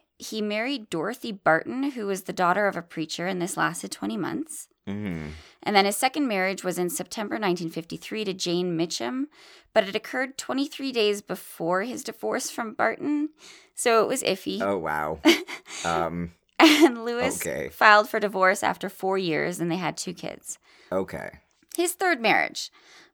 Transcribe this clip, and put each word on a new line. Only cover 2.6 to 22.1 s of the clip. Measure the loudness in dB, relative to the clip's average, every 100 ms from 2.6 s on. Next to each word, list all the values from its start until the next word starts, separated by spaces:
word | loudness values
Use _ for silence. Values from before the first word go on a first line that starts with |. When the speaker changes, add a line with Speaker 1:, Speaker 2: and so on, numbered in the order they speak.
| 2
Speaker 1:
of | 0
a |
preacher, | -6 -8 -6 -4 -4
and | -2
this | -2 0
lasted | -2 -2 -10
twenty | -8 -6 -4
months. | -4 -6 -8 -12 -16 _ -10
Speaker 2:
Mm-hmm. | -8 -6 -6 -8 -12 -18 _
Speaker 1:
And | 0 4
then |
his | 4 2
second | 0 0 0
marriage | 0 0 -2
was | -2 -2
in | -2
September | -4 -6 -6 -6 -2
nineteen | 0 0 -2
fifty-three | -6 -8 -12 -8 -6
to | -4
Jane | -4 -2 0 0 0
Mitchum, | -2 -2 -4 -4 -6 -8 -20 -20 _
but | 2 2
it | -2
occurred | -4 -4 -4 -6
twenty-three | -6 -4 -4 -4 -4
days | 2 2 0
before | -4 -10 -10 -6 0 0
his | -2 -6 -10
divorce | -6 -4 -4 -4
from | -6 -6
Barton, | 0 0 0 -2 -2 -2 -6 -20 -20 _ -2
so | 4 6
it | 4
was | 2
iffy. | 0 -2 -4 -2
Speaker 2:
Oh, | 0 0
wow. | -2 -2 -2 2 4
Speaker 1:
<laughs> | 4 0 -14 -14 -6 -2
Speaker 2:
Um, | 0 0 -2 -8 -10 _ 6
Speaker 1:
And | 8 10 6 6 -4
Lewis | -2 -2 -2
Speaker 2:
okay. | -4 -4 -6
Speaker 1:
filed | 4 8 8 6
for | 0
divorce | -2 4 4 4
after | 0 -2 -6
four | -4 -2 0
years, | 0 0 -2 -2
and | -2
they | -2
had | -2 -4
two | -8
kids. | -8 -10 -12 -14 -16 _ -20 -4
Speaker 2:
Okay. | -4 -2 -8 -12 -16 _ _ _ -2
Speaker 1:
His | -2
third | 0 0